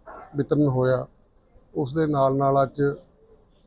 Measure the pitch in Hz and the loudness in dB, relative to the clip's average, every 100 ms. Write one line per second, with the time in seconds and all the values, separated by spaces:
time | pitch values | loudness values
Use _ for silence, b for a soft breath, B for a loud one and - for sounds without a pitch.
0 | - - - 143 131 147 147 127 127 127 | -20 -20 -8 -6 0 2 2 2 0 0
1 | 135 _ _ _ _ - _ - 117 156 | -4 _ _ _ _ -20 _ -6 -4 -2
2 | 156 143 135 139 139 139 135 143 143 143 | 0 2 2 2 2 2 0 0 -2 -2
3 | - _ _ - _ _ | -12 _ _ -20 _ _